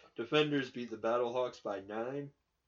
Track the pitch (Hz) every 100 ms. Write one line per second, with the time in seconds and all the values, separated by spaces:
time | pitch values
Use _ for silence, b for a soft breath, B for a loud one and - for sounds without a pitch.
0 | B - - 151 151 143 131 123 120 107
1 | 113 120 120 127 123 - 110 98 95 107
2 | 120 143 143 - _ _